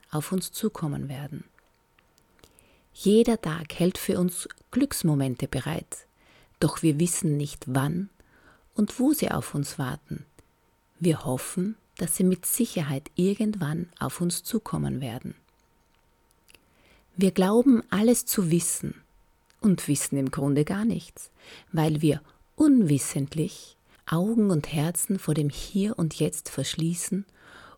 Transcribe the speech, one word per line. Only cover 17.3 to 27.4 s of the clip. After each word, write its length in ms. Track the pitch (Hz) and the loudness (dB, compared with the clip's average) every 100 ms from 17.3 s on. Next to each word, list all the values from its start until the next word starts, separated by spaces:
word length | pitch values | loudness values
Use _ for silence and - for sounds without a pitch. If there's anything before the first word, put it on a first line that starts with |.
glauben, 500 | 190 185 226 277 226 - | 4 4 6 6 4 4
alles 340 | 185 226 233 | 2 4 4
zu 260 | - - 170 | 0 0 2
wissen 440 | 170 - - - - _ _ _ _ _ _ | 2 0 -4 -8 -10 _ _ _ _ _ _
und 280 | 214 170 - | 2 2 2
wissen 280 | 143 - 139 | -2 0 -2
im 140 | 135 | -2
Grunde 340 | 143 139 143 | 0 2 2
gar 220 | 151 196 226 | 2 0 0
nichts, 440 | 170 - - - _ - - - | -2 -6 -18 -20 _ -20 -20 -6
weil 280 | 156 156 151 | 0 0 2
wir 220 | 156 - - _ _ | 2 0 -4 _ _
unwissentlich 1200 | - 302 254 165 139 - 147 139 160 170 - - _ _ _ - | 2 6 6 6 2 0 -4 -4 -4 -4 -6 -20 _ _ _ -4
Augen 440 | 160 208 226 202 | 0 2 2 4
und 220 | 156 - | 2 0
Herzen 460 | 151 160 - - 190 | -2 -2 -2 -2 -2
vor 160 | - | 0
dem 160 | 151 147 | 0 0
Hier 480 | - - 196 208 - | -4 -4 -2 0 0
und 160 | 160 | -2
Jetzt 340 | - 160 - - | 0 -2 -4 -8
verschließen, 800 | - 135 - 165 175 - 190 - _ | -6 -4 -2 -2 -2 -4 -6 -6 _